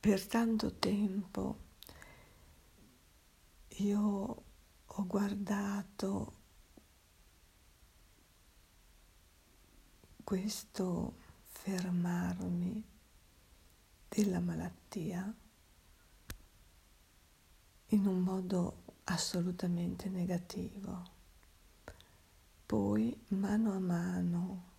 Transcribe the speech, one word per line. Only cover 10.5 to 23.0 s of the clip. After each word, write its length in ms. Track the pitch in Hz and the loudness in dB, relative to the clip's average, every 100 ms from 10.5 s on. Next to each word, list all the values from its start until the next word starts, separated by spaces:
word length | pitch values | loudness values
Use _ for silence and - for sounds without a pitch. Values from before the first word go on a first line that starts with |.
| - - - 185 175 - - - - | -4 -8 -2 0 2 -2 -6 -20 -20
fermarmi 1400 | - - - 185 185 175 175 175 180 180 180 175 180 214 220 - - - - - - - - - - - - | -20 -10 -2 -2 2 2 2 2 0 -2 -2 0 -2 -4 -8 -16 -20 -20 -20 -20 -20 -20 -20 -20 -20 -20 -6
della 320 | - 202 180 | 2 4 4
malattia 920 | 175 165 170 - - 208 160 175 190 226 - - - - - - - - - - - - - - - - - - - - - - - - - | 0 -2 -4 -8 -10 -6 -4 -4 -6 -8 -16 -20 -20 -20 -20 -20 -20 -20 -14 -14 -14 -20 -20 -20 -20 -20 -20 -20 -20 -20 -20 -20 -20 -20 2
in 180 | 214 | 4
un 140 | 196 185 | 6 4
modo 640 | 185 190 180 180 175 - - - | 2 0 0 0 0 -4 -18 -14
assolutamente 1040 | - 170 - 175 175 180 180 175 175 180 196 | -4 -2 0 0 0 0 0 0 0 -4 -4
negativo. 1000 | 185 175 175 - 196 180 202 196 185 175 - - - - - - - - - - - - - - - - | -2 0 -2 -4 -8 -8 -8 -8 -8 -10 -18 -20 -20 -20 -20 -20 -20 -20 -20 -20 -20 -20 -20 -20 -20 -2
Poi, 500 | 214 202 214 | 0 4 4